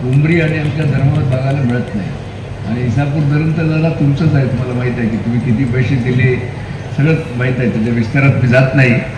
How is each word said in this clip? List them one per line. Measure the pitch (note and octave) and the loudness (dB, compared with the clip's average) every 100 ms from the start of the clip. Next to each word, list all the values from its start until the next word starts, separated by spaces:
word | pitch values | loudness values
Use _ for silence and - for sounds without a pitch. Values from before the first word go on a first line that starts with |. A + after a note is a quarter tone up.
| B2+ | 2
उमरी | C#3 D#3 E3+ | 2 4 2
आणि | D#3 D#3 | 2 0
आमच्या | D3 D#3 D3 | -2 -2 -2
धर्माबाद | C3+ C3+ D3+ C3+ | 0 2 0 0
भागाला | C3 C3+ C#3+ | 0 0 0
मिळत | B2 A#2+ - G#2 | 0 -2 -4 -6
नाही. | E2+ - - - - - G2 | -6 -8 -10 -12 -12 -10 -6
आणि | A#2 B2 | -2 0
इसापूर | C#3 C#3+ D#3 C#3+ | 0 0 0 0
धरण | D3+ D#3+ D#3+ | 2 0 0
तर | D#3+ | 0
जरा | D#3 E3 - | 2 0 2
तुमचंच | C#3+ C#3 D#3+ C#3+ | 0 2 2 2
आहे, | B2+ | 2
तुम्हाला | A#2 B2 | 0 -2
माहीत | B2 B2 A#2 | -2 -2 -2
आहे | A2+ | -2
की | A2 | -2
तुम्ही | G#2+ A#2+ | -2 -2
किती | C3 A2+ C3 | 0 0 0
पैसे | B2+ C3 C3+ | 0 0 0
दिले, | A#2+ B2 B2+ B2 - - - - - - | 0 2 2 0 -4 -8 -10 -10 -8 -2
सगळं | D3 D#3 - B2 | 0 0 -2 -4
माहीत | C3 B2 | -2 0
आहे, | A#2+ | 0
त्याच्या | G#2+ A2+ | 0 0
विस्तारात | A#2 A2 C#3+ C3+ G#2 | 0 0 2 2 4
मी | B2 | 4
जात | B2 C3+ C#3+ | 4 4 4
नाही. | B2 A#2 - | 4 2 -2